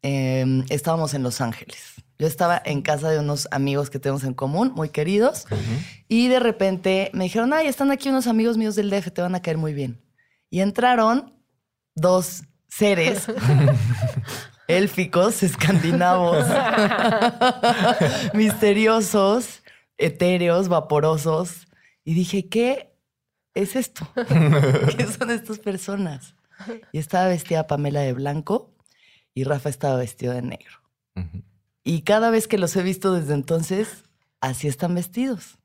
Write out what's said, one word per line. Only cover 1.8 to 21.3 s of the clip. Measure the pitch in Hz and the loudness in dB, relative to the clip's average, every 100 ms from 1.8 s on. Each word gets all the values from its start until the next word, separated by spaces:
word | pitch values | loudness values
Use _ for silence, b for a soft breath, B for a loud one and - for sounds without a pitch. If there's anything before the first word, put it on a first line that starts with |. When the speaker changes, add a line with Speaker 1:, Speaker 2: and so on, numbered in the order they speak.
| - - _ _ | -20 -20 _ _
Speaker 1:
Yo | 156 | -4
estaba | 156 175 175 | 0 0 0
en | - 143 | -2 -4
casa | - 147 160 | -2 -2 0
de | 156 | -2
unos | 147 147 - | -2 -4 -4
amigos | 135 139 139 139 | -2 -2 -2 -4
que | 135 | -6
tenemos | 139 139 | -4 -4
en | 135 | -6
común, | 127 135 160 254 180 | -6 -4 -2 -2 -2
muy | 156 | -6
queridos, | 156 156 202 247 - - | -4 0 2 2 0 -8
Speaker 2:
Ujú. | 104 107 123 B B _ | -6 -4 -6 B B _
Speaker 1:
y | 226 247 | 2 4
de | 254 | 4
repente | 233 220 196 185 190 190 196 | 2 0 -2 0 0 0 -2
me | - | -4
dijeron, | 180 220 240 | -2 0 0
"Ay, | 311 311 | 0 0
están | - 277 | 0 0
aquí | 277 277 | 0 0
unos | 269 233 | 0 2
amigos | 220 226 226 | 2 2 2
míos | 220 208 | 0 -2
del | 208 | 0
D | 196 | -2
F, | 185 | -2
te | - | -4
van | 180 | -2
a | 180 | -2
caer | 175 160 | -2 -2
muy | 156 | -4
bien". | 143 131 117 _ _ _ _ _ | -4 -6 -8 _ _ _ _ _
Y | 175 | -2
entraron | 196 190 247 247 220 254 - _ _ _ _ _ _ | 0 2 2 4 4 2 -2 _ _ _ _ _ _
dos | - 175 185 180 - - _ _ | 0 2 2 0 -10 -18 _ _
seres | - 208 185 165 202 - | 0 2 4 2 0 -4
<laughs> | 240 127 143 143 - - - - - - - - _ - | -2 2 4 4 4 0 0 -2 -4 -8 -12 -14 _ 0
élficos, | 175 196 - 180 175 196 220 | 2 2 -2 -2 2 2 2
escandinavos, | 185 - 151 165 160 170 180 180 175 160 | 0 2 2 4 2 2 4 4 4 2
<laughs> | 147 - 240 226 208 202 226 214 233 233 247 240 233 233 214 - 151 - 185 | 2 2 2 2 2 2 2 2 0 2 0 2 0 2 2 2 0 0 -2
misteriosos, | 214 214 208 214 202 220 226 214 214 196 226 240 - b b b - | 2 2 4 2 4 4 4 2 2 4 2 -2 -14 b b b -2
etéreos, | 160 160 180 180 175 170 190 | -2 2 2 2 2 2 2
vaporosos. | 175 151 151 156 160 160 | 0 2 2 2 2 0